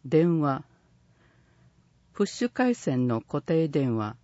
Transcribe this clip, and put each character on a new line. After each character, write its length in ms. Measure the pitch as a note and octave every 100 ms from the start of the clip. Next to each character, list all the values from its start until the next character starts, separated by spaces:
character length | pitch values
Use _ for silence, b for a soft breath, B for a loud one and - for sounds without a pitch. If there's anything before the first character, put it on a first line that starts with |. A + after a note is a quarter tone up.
電 360 | C3 D#3 E3+ E3
話。 240 | D3 C3+ - _ _ _ _ b b b b b b b b _ _
プ 80 | -
ッ 20 | G3+
シ 200 | - A#3+
ュ 60 |
回 220 | - B3+
線 320 | A#3+ - B2+ B2
の 140 | A2+
固 220 | - D3
定 260 | - D#3+ D#3+
電 280 | D3 C3+ A2
話 200 | G#2+ A2